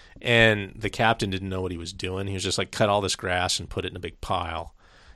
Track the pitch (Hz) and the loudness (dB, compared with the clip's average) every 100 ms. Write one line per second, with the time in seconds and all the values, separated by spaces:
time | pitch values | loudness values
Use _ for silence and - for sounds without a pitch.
0 | - - - 117 113 104 98 - 104 - | -20 -6 4 8 8 6 0 -6 -6 2
1 | 113 117 104 95 95 92 92 85 85 98 | 2 2 0 -2 -4 -4 -4 -6 -10 -8
2 | 92 95 98 98 95 95 92 - 107 104 | -6 -4 -4 -4 -2 -2 -2 0 2 2
3 | 95 - 95 90 90 - 85 - 92 90 | 0 -2 -2 -2 0 -2 -6 -6 -8 -8
4 | 90 - - 95 85 82 82 - _ - | -12 -10 -4 -4 -4 -6 -10 -16 _ -20
5 | - | -20